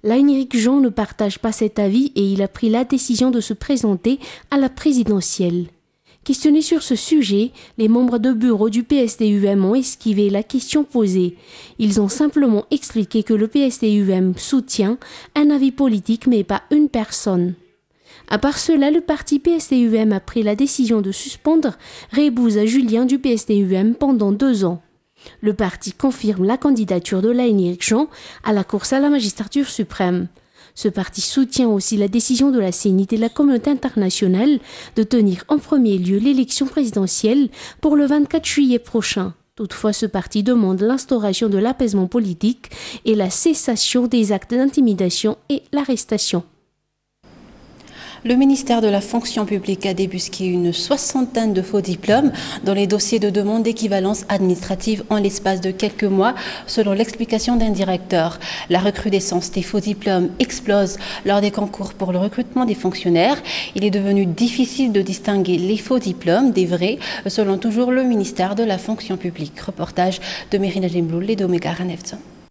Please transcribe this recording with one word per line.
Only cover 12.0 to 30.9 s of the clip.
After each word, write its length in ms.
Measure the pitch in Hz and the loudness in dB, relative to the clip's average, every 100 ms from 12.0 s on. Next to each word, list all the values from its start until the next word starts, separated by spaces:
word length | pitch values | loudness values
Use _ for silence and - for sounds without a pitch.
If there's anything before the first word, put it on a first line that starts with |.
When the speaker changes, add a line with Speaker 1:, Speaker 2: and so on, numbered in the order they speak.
| 196 | 0
Speaker 1:
simplement 560 | - 302 294 269 208 - | 2 2 4 4 2 0
expliqué 520 | 294 - 226 190 220 | -4 -2 -4 0 -2
que 100 | 202 | 0
le 160 | 220 220 | 0 2
P 100 | 294 | 2
S 200 | 269 - | 0 0
D 120 | 220 | 2
U 160 | 208 196 | 2 2
M 240 | 185 185 180 | 2 2 0
soutient 600 | - 269 262 - 196 247 - - - 294 | 0 0 0 -2 0 -2 -8 -20 -6 2
un 140 | 294 | 4
avis 220 | 294 269 | 4 2
politique 540 | 269 269 214 - 226 - | 2 0 2 0 0 2
mais 200 | 226 190 | 2 0
pas 180 | 196 - | -4 0
une 160 | 294 302 | 2 2
personne. 680 | 233 214 - 208 180 175 175 _ _ _ _ _ - - | 0 -4 -4 0 0 0 -4 _ _ _ _ _ -20 -4
À 80 | 208 | 0
part 200 | 277 294 | 0 0
cela, 320 | - 320 277 | 2 2 4
le 120 | 320 | 2
parti 380 | - 294 - 285 | 0 -4 -2 0
P 120 | 339 | 0
S 160 | 339 - | 0 0
D 80 | 262 | 2
U 180 | 233 220 | 4 2
M 160 | 220 | 2
a 80 | 196 | 0
pris 220 | - 233 | -2 -2
la 120 | 214 208 | -2 0
décision 460 | 277 - 233 226 | 0 0 2 2
de 100 | 196 | 0
suspendre 640 | 196 - - 302 320 294 - - - - | -4 -6 -4 2 2 2 -4 -18 -20 -4
Rebouza 520 | 247 294 240 240 208 220 | 0 2 2 2 4 2
Julien 380 | 254 240 226 | 2 2 2
du 160 | 254 269 | 2 0
P 140 | 269 | 0
S 120 | 226 - | 0 2
D 120 | 208 | 0
U 180 | 190 190 | 2 2
M 180 | 214 | 2
pendant 380 | 233 277 247 202 | 2 2 2 2
deux 320 | 202 269 220 | 2 2 2
ans. 180 | 185 170 _ _ _ _ - - | 0 -2 _ _ _ _ -20 -4
Le 120 | 208 | -2
parti 380 | 196 190 - - | 0 -4 -4 -12
confirme 540 | - 269 254 214 190 185 | -2 -2 0 -2 0 0
la 100 | 254 | 2
candidature 680 | 285 247 196 180 175 190 | 2 0 0 -2 -2 0
de 100 | 214 | 2
Laénéric 540 | 247 247 202 175 175 - | 2 2 2 0 -2 0
Jean 220 | 220 302 - - - - | 0 0 -6 -20 -10 -2
à 80 | |
la 100 | 208 | -2
course 300 | 190 208 - | 0 -4 0
à 80 | 262 | 2
la 80 | 294 | 2
magistrature 580 | 285 214 - 208 277 269 | 2 0 -6 -4 -2 -2
suprême. 640 | - 185 - 185 180 180 _ _ _ - - | -2 -4 -2 0 0 -4 _ _ _ -20 -4
Ce 120 | |
parti 340 | 214 | -4